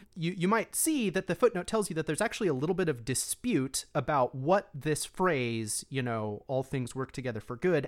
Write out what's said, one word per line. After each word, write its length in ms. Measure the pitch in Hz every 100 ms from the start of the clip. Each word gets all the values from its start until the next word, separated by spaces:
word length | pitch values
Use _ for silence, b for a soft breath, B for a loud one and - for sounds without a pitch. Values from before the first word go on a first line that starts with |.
| B -
you, 180 | 160 185
you 120 | 180
might 280 | 226 - -
see 360 | 320 302 202
that 160 | 190 190
the 80 | 170
footnote 320 | 240 180 175
tells 200 | 220 202
you 60 | 160
that 100 | 156
there's 120 | 151
actually 300 | 226 - 196
a 40 | 131
little 200 | 156 180
bit 140 | 170
of 160 | 120 117
dispute 800 | 123 - - 247 170 131 - -
about 400 | 147 131 143 123
what 360 | 131 139 196 -
this 320 | 139 151 143 -
phrase, 800 | - 185 143 120 113 110 - -
you 140 | 135
know, 420 | 123 113 107 104 -
"All 160 | 131
things 320 | 127 139 120 131
work 160 | 131
together 300 | - 123 110
for 140 | - 123
good," 320 | 185 156